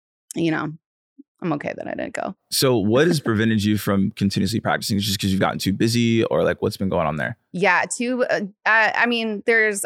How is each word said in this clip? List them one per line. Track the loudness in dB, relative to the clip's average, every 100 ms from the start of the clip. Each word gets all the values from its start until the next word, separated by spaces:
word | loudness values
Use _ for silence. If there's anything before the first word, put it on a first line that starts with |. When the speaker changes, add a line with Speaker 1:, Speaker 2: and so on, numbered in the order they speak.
| _ _ _
Speaker 1:
you | -2 0
know, | 0 -4 -10 _ _ _ -20 _ _
I'm | -4
okay | -4 -6 -8
that | -8
I |
didn't | -8 -8
go. | -6 -8 -10 _
Speaker 2:
So | 0 2 2
what | 2 4 4
has | 2
Speaker 1:
<laughs> | 0
Speaker 2:
prevented | 2 2 2
you | 2 0
from | 0 0 0
continuously | 0 0 0 -2 -2
practicing? | -2 -2 -2 -2
Just | -2 -2
'cause | 0
you've | 2
gotten | 0 0
too | -2
busy, | 0 0 2 2 2
or, | 2 2
like, | 2 0
what's | -4 -2
been | -2
going | 0 0
on | -2
there? | -6 -8 _
Speaker 1:
Yeah, | 0 2 2 0
too, | -4 -4 -2
uh, | -2 -2 -4 -4
I, | 0 2 2 2
I | 0
mean, | 0 -4 -2 0
there's | 2 2 -2